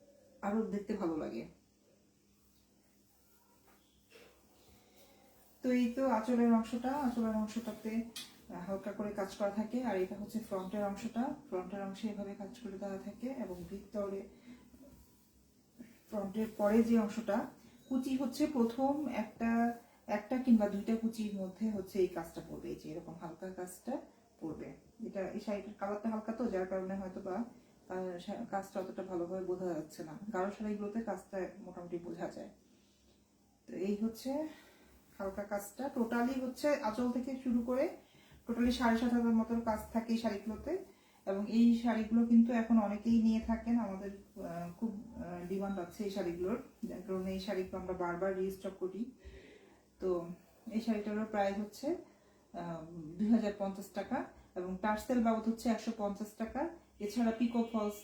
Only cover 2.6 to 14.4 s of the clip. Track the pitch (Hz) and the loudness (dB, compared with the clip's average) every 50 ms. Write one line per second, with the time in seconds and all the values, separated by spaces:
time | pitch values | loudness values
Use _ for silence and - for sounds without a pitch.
2.6 | _ _ _ _ _ _ _ _ _ _ _ _ _ _ _ _ _ _ _ _ | _ _ _ _ _ _ _ _ _ _ _ _ _ _ _ _ _ _ _ _
3.6 | _ - - _ _ _ _ _ _ _ - - - - - _ _ - - - | _ -20 -20 _ _ _ _ _ _ _ -20 -20 -20 -20 -20 _ _ -20 -20 -20
4.6 | - - - - - - - - - - - - - - - - - - - - | -20 -20 -20 -20 -20 -20 -20 -20 -20 -20 -20 -20 -20 -20 -20 -20 -20 -20 -10 -2
5.6 | - 254 247 247 247 233 - 262 269 262 226 220 - 254 247 233 233 233 233 220 | 2 2 4 4 4 4 2 2 2 2 2 2 2 4 4 6 8 8 8 6
6.6 | 226 - 247 233 - 262 277 294 277 240 - 233 226 220 220 214 214 214 - 233 | 4 2 -2 -2 -2 0 0 0 0 0 2 2 0 2 2 0 0 -2 -2 -4
7.6 | - 214 208 - - 220 220 233 226 - - - - - - - - - 180 175 | -6 -6 -8 -6 -6 -4 -2 -2 -2 -4 -6 -14 -14 -14 -18 -20 -16 -12 -10 -8
8.6 | 180 196 196 190 - 208 196 - 208 208 - 208 190 - - - 208 202 196 220 | -4 -4 -4 -4 -4 -6 -6 -4 -4 -4 -2 -2 -4 -4 -2 -2 -2 0 0 0
9.6 | 214 - 247 247 254 226 196 185 185 - 208 202 208 - - 214 - - 196 185 | -2 -2 -2 -2 0 0 2 0 0 0 -2 -8 -8 -4 -4 -6 -4 -2 -4 -4
10.6 | 185 185 214 208 202 196 202 196 233 226 - 233 254 294 294 - - - 185 180 | -4 -2 -2 -2 -2 -2 -2 -4 -6 -4 -2 -2 -2 -2 -2 -6 -8 -6 -4 -4
11.6 | 180 180 202 196 196 190 190 - 220 208 196 196 202 196 202 - 196 190 - - | -4 -4 -6 -6 -6 -6 -6 -4 -6 -4 -4 -4 -6 -6 -6 -8 -10 -12 -12 -12
12.6 | - 190 190 190 202 196 190 190 - 208 202 - 240 262 269 262 208 185 180 180 | -12 -10 -8 -8 -6 -6 -6 -8 -8 -10 -10 -8 -6 -6 -6 -6 -6 -6 -6 -8
13.6 | 170 - 196 202 - - - 208 202 190 196 196 190 - - - | -10 -10 -10 -12 -12 -8 -6 -4 -4 -4 -4 -6 -8 -10 -16 -20